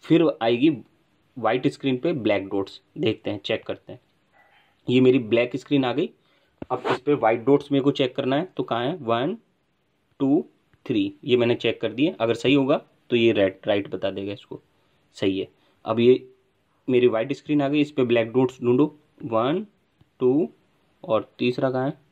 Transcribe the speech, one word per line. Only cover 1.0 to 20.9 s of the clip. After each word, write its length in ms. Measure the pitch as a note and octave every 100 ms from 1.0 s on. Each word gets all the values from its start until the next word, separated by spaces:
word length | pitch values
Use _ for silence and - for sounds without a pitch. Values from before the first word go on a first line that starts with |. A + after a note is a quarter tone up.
| _ _ _ -
वाइट 300 | A2 B2+ C3+
स्क्रीन 280 | C#3 C#3 B2+
पे 160 | E3
ब्लैक 360 | E3+ G#2+ G2+ G2
डॉट्स। 320 | G2 G2 - _ -
देखते 320 | B2+ G#2+ -
हैं, 100 | G2+
चेक 220 | - A2 -
करते 260 | F#2 _
हैं। 80 | G#2 _ _ _ _ _ _ _ _ -
ये 120 | B2
मेरी 180 | B2+ B2+
ब्लैक 380 | A2+ A#2 C3 C#3
स्क्रीन 280 | - C#3+
आ 80 | C3
गई। 180 | A#2+ G3 _ _ _ _ _ -
अब 120 | B2+ -
इस 60 | C3
पे 160 | - C#3+
वाइट 280 | A2 A#2
डॉट्स 280 | A2+ C#3+ -
मेरे 100 | C#3
को 60 | C3+
चेक 240 | C#3 C3 -
करना 200 | B2+ C3+
है, 120 | F#3 -
तो 60 |
कहाँ 240 | C3 A#2 B2
है? 100 | F3
वन, 400 | A#2 A#2 C#3+ A3+ _ _ _ _ _ _ _ _
टू, 240 | C3+ D3+ - _ _ _ -
थ्री, 260 | A#2 G2+ -
ये 120 | - A#2+
मैंने 180 | A#2 A#2
चेक 240 | A#2 A2
कर 120 | A2+
दिए। 220 | G#2+ D3+ -
अगर 140 | A2+
सही 200 | A#2 B2+
होगा 260 | C#3+ C3+ D3+ - _ _
तो 60 | B2
ये 160 | A#2
रेड, 260 | G#2 G2 F#2 -
राइट 240 | G2+ G2
बता 200 | G2 G2
देगा 220 | G2 G2
इसको, 280 | G2+ - - _ _ _ _ _ -
सही 220 | G2+ F#2+
है। 100 | F#2+ _ _ _
अब 160 | - A2+
ये 260 | A#2 B2+ - _ _ _ _ _ -
मेरी 180 | B2 B2
वाइट 240 | A2 B2+
स्क्रीन 300 | C#3 - D3+
आ 60 | C#3
गई, 120 | D3
इस 100 | D3
पे 140 | D3
ब्लैक 280 | B2 A#2 A2+
डॉट्स 280 | A#2 C3 -
ढूंढो, 220 | B2 B2 D3+ - _ _
वन, 420 | - A2+ B2 E3+ G#3+ _ _ _ _ _
टू, 280 | B2+ C#3 G#3+ - _ _ _